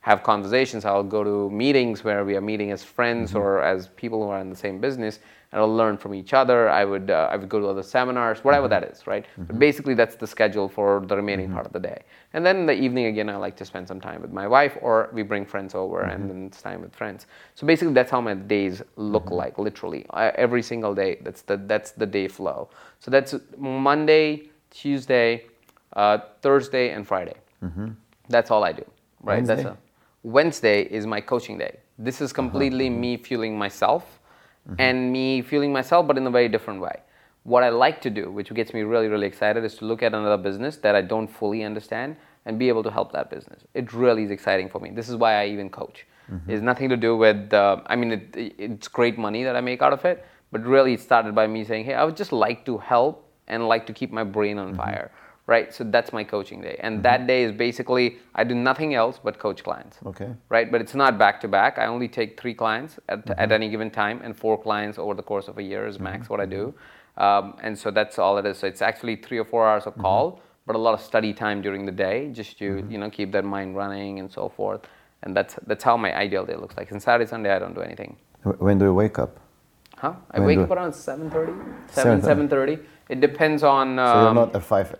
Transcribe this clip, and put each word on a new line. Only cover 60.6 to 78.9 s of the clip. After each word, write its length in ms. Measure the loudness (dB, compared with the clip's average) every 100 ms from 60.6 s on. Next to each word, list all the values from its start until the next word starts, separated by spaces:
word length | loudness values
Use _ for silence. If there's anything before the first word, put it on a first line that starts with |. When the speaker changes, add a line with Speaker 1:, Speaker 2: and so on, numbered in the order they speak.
| 2
Speaker 1:
But 100 | -2
it's 120 | -2
not 220 | 2 2 6
back 240 | 4 4
to 80 | 0
back. 300 | 2 2 2
I 80 | -2
only 220 | -2 -6
take 300 | -4 -4 -4
three 140 | -10
clients 380 | -4 -2 -2 -6 -16 -8
at, 100 | -8
Speaker 2:
Mm-hmm. 160 | -6 -2
Speaker 1:
at 100 | 2
any 160 | 2 2
given 200 | -4 -6
time, 300 | -2 -2 -2
and 120 | -12 -6
four 220 | 0 0 0
clients 320 | -2 -4 -6
over 160 | -6
the 80 | -6 -6
course 180 | -6 -6
of 80 | -12
a 60 |
year 240 | -8 -6 -8
is 120 | -8
max 260 | -10 -10
Speaker 2:
Mm-hmm. 80 | -6
Speaker 1:
what 60 | -4 -4
I 0 | -4
do. 140 | -8 -10 -20 -20 _ 0 4
Um, 180 | 4 0 -10 -10
and 100 | -6
so 80 | -2
that's 280 | -2 -2 0
all 180 | 2 2
it 40 | -2
is. 80 | -4
So 80 | -6
it's 160 | -2
actually 340 | -4 -2 -8 -8
three 220 | -8 -6
or 80 | -4
four 100 | 2 4
hours 180 | 2 -2
of 80 |
Speaker 2:
Mm-hmm. 80 | -4
Speaker 1:
call, 380 | 0 2 0 -4 _ _ -6
but 100 | 0
a 60 | 2
lot 60 |
of 60 | 0
study 320 | 0 -2 -2
time 300 | -4 -4 -4
during 240 | -4 -6 -8
the 60 | -2 -2
day 120 | -2 -6 -10
just 180 | -14 -8
to, 60 | -6
Speaker 2:
Mm-hmm. 220 | -6 -6
Speaker 1:
you 60 | -8
know, 100 | -10
keep 220 | -8 -4
that 120 | -2
mind 300 | -2 -6 -8 -8
running 380 | -8 -8 -10 -10
and 100 | -12
so 180 | -10 -10
forth. 320 | -6 -6 -6 -12 _ _ _
And 120 | -4 -2
that's, 180 | -2 -8 -6
that's 160 | 0
how 140 | 2 2
my 140 | 2 -2 -2
ideal 180 | -2
day 120 | -4 -8
looks 140 | -10 -12
like. 160 | -10
And 100 | -6
Saturday, 260 | 2 2 2
Sunday, 220 | -2 0 0
I 20 |
don't 160 | -2
do 60 | -8
anything. 360 | -10 -10 -14 -18 _ _
Speaker 2:
Wh-, 160 | -4 0 2
when 120 | 6
do 60 |
you 100 | 6